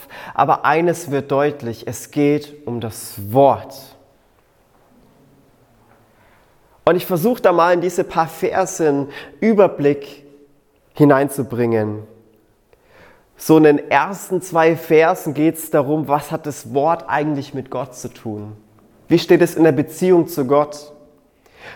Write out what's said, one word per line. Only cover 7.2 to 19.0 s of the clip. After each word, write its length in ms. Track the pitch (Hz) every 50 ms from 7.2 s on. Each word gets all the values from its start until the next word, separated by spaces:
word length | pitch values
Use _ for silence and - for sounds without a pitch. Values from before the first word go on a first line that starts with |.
| 160 233 254 240
da 100 | - 196
mal 220 | 175 175 185 175 180
in 80 | 180
diese 220 | 170 180 175 196 180
paar 240 | - - 170 160 156
Verse 600 | - - - 165 - - 190 - - - 165 151
einen 220 | 143 143 143 139 - - - - - -
Überblick 880 | - 220 226 202 196 170 - - 143 143 147 143 - - - - - - _ _ _ _ _ _ _ _ _ _ _ _ -
hineinzubringen. 1120 | - 151 147 143 135 143 139 - - 131 - 120 113 120 117 113 110 107 107 107 107 104 - - - _ _ _ _ _ _ _ _ _ _ _ _ _ _ _ - - - _ _ _ _ _ -
So 200 | - - 160 160
in 60 | 156
den 280 | 151 147 143 - -
ersten 500 | 120 135 151 185 202 170 - - 190 175
zwei 340 | - - 160 165 160 165 170
Versen 580 | 160 - - 165 156 160 165 185 180 - 170 135
geht's 360 | 143 151 160 156 - - -
darum, 380 | - 156 139 135 151 156 147 131
was 240 | 143 147 143 -
hat 140 | 165 156 -
das 280 | 151 135 - - 113 117
Wort 320 | 139 139 160 165 165 - -
eigentlich 460 | 120 151 151 151 151 139 131 - -
mit 160 | 135 127 -
Gott 260 | - 123 135 135 -
zu 120 | - - 120
tun? 460 | - - - 113 104 104 104 107 107 - - _ _ _ _ _ _ _